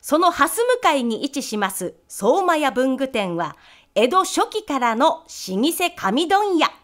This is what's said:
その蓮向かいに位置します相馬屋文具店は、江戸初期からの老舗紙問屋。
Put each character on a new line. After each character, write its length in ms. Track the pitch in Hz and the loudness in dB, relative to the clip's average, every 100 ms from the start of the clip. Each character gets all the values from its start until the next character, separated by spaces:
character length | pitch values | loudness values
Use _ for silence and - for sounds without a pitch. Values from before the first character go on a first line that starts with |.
そ 180 | - 302 | 0 2
の 120 | 359 | 2
蓮 320 | 339 339 - | 2 0 2
向 180 | 480 494 | 0 2
か 140 | 381 | 2
い 100 | 294 | 2
に 200 | 240 220 | 0 -4
位 20 | 277 | -4
置 160 | 285 | -6
し 160 | - 214 | -6 -4
ま 120 | 196 | -4
す 240 | 190 180 - _ | -4 -8 -10 _
相 320 | - 196 330 | -4 2 2
馬 160 | 370 320 | 2 2
屋 140 | 294 | 0
文 260 | 247 262 262 | 0 0 0
具 120 | 262 | -2
店 280 | 240 190 170 | -2 -4 -4
は、 200 | 160 - - - _ | -6 -8 -20 -20 _
江 140 | - 240 | 0 4
戸 160 | 370 | 4
初 240 | 370 - 440 | 0 0 -2
期 160 | 427 | -4
か 140 | 415 277 | -6 -2
ら 180 | 240 226 | 0 2
の 100 | 302 | 2
老 180 | - - | 0 -10
舗 640 | - - 185 277 330 359 | -14 -6 -2 0 0 -4
紙 320 | 349 190 226 339 | -2 -2 0 2
問 320 | 392 415 349 | 2 2 2
屋。 120 | 302 - | 0 -2